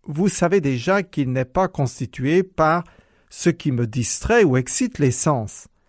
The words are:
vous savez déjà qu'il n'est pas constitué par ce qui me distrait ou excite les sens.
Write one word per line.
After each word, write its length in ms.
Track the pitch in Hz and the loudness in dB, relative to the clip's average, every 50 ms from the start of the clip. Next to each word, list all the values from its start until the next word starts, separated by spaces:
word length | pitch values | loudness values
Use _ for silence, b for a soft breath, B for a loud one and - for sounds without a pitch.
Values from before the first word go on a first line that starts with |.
| _ | _
vous 240 | - 147 151 196 | -6 -2 0 0
savez 340 | 196 - - 180 165 190 202 | 0 0 0 0 2 2 2
déjà 400 | 147 143 131 120 117 185 190 202 | 2 0 -2 -2 0 0 0 0
qu'il 300 | 185 196 - 156 139 127 | -2 -4 -4 -4 -2 -2
n'est 140 | 127 131 127 | -2 -4 -4
pas 220 | 127 - 180 190 | -2 -2 -2 -2
constitué 760 | 180 - - 139 120 - - 131 101 - - 127 139 160 185 185 | -2 -2 -2 -4 -4 -4 -6 -10 -10 -6 -4 -2 0 2 2 0
par 400 | 185 _ - 160 156 160 175 165 b b b b b b b b b | 0 _ 0 2 2 2 0 -2 b b b b b b b b b
ce 180 | - - - 175 | -8 -2 0 0
qui 220 | 170 - - 147 | 0 0 -2 -2
me 160 | 127 117 120 | -2 0 -2
distrait 560 | 110 110 131 117 - - - - - 226 240 208 | -2 -2 -2 -2 -2 -2 -2 0 2 4 4 4
ou 120 | 160 127 | 4 4
excite 440 | 131 127 - - - 254 240 - - | 2 0 0 -2 -2 -2 -2 0 0
les 120 | 143 127 | 0 0
sens. 560 | 120 - - 160 147 120 107 98 - - - - _ _ _ | 2 0 0 0 0 0 -4 -8 -10 -14 -18 -20 _ _ _